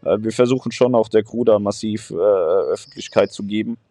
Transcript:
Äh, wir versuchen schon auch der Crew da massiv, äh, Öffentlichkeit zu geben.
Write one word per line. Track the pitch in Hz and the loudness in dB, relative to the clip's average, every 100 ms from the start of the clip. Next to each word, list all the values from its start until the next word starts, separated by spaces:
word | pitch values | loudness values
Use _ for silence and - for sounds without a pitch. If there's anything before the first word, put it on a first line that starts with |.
| - | -2
Äh, | 101 | -2
wir | 110 | -2
versuchen | 110 123 131 123 | 0 0 0 -4
schon | - 123 | 0 2
auch | 123 110 | 2 2
der | 110 | 0
Crew | 110 113 117 | 0 -2 2
da | 104 | 2
massiv, | 101 101 110 107 - | 2 -4 -4 -6 -6
äh, | |
Öffentlichkeit | 87 98 98 80 95 67 92 - - - - 101 | -2 2 2 2 0 0 -4 -8 -16 -2 0 0
zu | - | -2
geben. | 104 104 113 117 _ | -6 -4 -4 -8 _